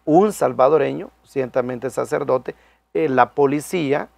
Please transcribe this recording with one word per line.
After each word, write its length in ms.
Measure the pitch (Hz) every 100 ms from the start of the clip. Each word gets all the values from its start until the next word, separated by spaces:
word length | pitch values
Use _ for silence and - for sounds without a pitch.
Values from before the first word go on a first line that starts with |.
un 300 | - 160 208
salvadoreño, 760 | - 135 123 131 156 135 147 196 _
ciertamente 680 | _ 139 127 131 123 123 127
sacerdote, 680 | 123 120 147 139 127 - - _ _ _
eh, 160 | 165 156
la 220 | 127 120
policía 760 | - 139 147 - 185 139 147 214